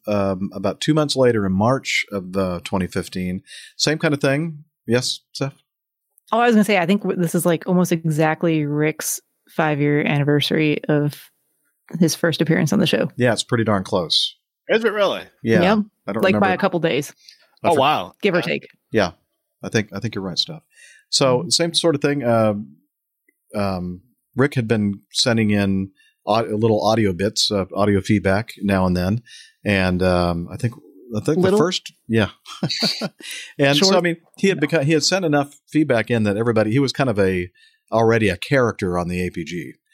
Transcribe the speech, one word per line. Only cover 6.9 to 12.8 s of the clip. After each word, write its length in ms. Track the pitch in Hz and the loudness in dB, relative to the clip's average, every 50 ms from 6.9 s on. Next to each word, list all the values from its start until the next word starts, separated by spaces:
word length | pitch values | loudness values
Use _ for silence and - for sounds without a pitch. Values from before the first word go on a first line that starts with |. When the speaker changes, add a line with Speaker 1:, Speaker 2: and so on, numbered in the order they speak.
| 202 202 - | 0 0 0
Speaker 2:
w-, 180 | 185 - 180 | -2 -2 -2
this 140 | 175 160 - | -2 -2 0
is, 100 | 175 156 | 0 0
like, 220 | 175 165 151 - | 0 0 0 0
almost 240 | - 180 180 180 - | 0 0 2 2 2
exactly 720 | 180 165 165 160 151 147 156 156 156 - - 170 160 156 147 | 0 -2 -2 -2 0 2 2 0 0 0 0 0 0 0 0
Rick's 560 | 143 147 151 151 156 151 - - - - - _ _ _ _ _ _ | -2 0 0 0 0 -2 -4 -6 -8 -8 -8 _ _ _ _ _ _
five-year 580 | - - 160 156 151 143 143 147 147 147 151 | -4 -2 0 0 0 0 0 2 2 2 0
anniversary 800 | - 151 143 139 147 147 147 139 - - 156 156 151 147 - - | 0 0 0 2 2 2 2 0 0 0 0 0 0 0 -2 -2
of 480 | - 151 147 147 147 - - - - _ _ _ _ _ _ _ _ _ _ _ - - 165 | 0 0 0 0 -2 -4 -8 -16 -20 _ _ _ _ _ _ _ _ _ _ _ -8 -2 0
his 160 | 180 156 - | 0 0 0
first 260 | - - 170 147 - | 0 -2 -2 0 0
appearance 320 | 165 156 160 - 160 143 - | 0 2 2 2 2 2 2
on 60 | |
the 80 | 208 | 0